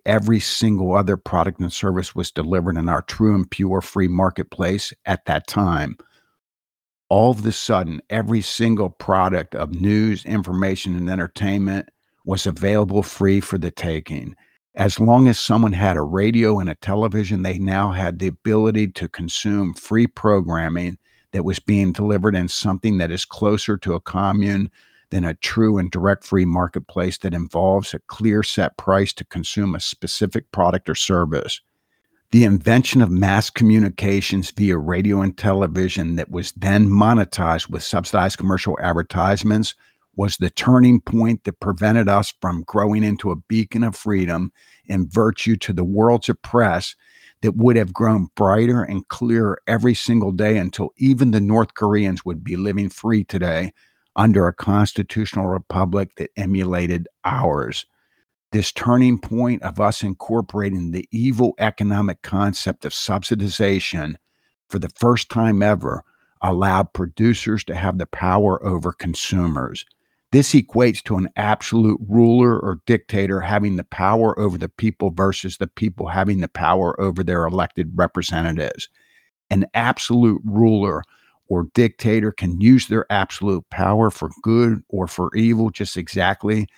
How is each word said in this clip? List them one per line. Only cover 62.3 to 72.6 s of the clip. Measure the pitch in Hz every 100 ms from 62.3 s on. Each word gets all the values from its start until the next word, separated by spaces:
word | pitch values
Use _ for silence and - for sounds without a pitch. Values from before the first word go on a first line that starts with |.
| 98 101 92 92 - -
of |
subsidization | - - 98 - 110 98 - 98 95 - 85 76 80 _ _ _ _ -
for | 98
the | 90 -
first | 120 120 -
time | 117 113 101
ever | 104 101 64 - - _ _ -
allowed | 92 90 98 92 92
producers | - 87 - 113 110 110 107 -
to | 85
have | 92 92
the | 85
power | - 90 101 101 92 101
over | 87 87
consumers. | - 87 80 - 95 85 71 64 - - _ _ _ -
This | 135 139
equates | 147 - 117 123 107
to | - 95
an | 92 -
absolute | 107 107 - 113 110 - 104
ruler | 113 117 123 123
or | 113